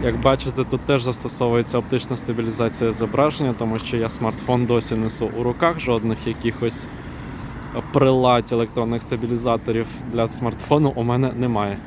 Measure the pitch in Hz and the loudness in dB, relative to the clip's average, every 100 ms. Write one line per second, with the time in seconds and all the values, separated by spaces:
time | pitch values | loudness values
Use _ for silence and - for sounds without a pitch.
0 | 123 117 135 135 135 127 127 127 - 139 | 0 2 4 4 0 -2 -2 -2 2 2
1 | 120 120 123 - 123 120 117 123 101 127 | 2 -4 -6 0 2 4 2 0 0 -2
2 | - 120 - 113 113 110 117 - 117 110 | 0 -6 -2 -2 -2 0 0 2 0 0
3 | 113 104 147 147 139 113 113 110 - 120 | -2 2 2 2 -2 0 0 -2 -2 -2
4 | 113 - 113 113 - 123 120 120 - 113 | -2 0 -2 -2 0 2 4 2 2 -2
5 | 110 - 110 107 120 120 165 165 127 117 | -2 -2 -4 -2 -2 2 0 0 0 0
6 | 113 110 - 110 117 110 117 - - - | 2 -2 -4 -2 -2 -2 -4 -4 -10 -12
7 | - - - - - - - 120 - 143 | -12 -12 -12 -10 -10 -10 -6 -6 0 4
8 | 135 131 127 120 113 120 113 123 117 117 | 6 6 6 4 4 0 0 0 -2 -2
9 | - 120 113 120 120 113 113 113 110 - | -2 -4 -2 -2 0 0 0 -2 -2 -6
10 | 123 117 113 - 120 107 - 147 147 127 | -6 -2 -2 0 -4 -4 2 4 4 2
11 | 117 123 131 117 123 110 104 98 | 0 2 0 0 0 0 0 -4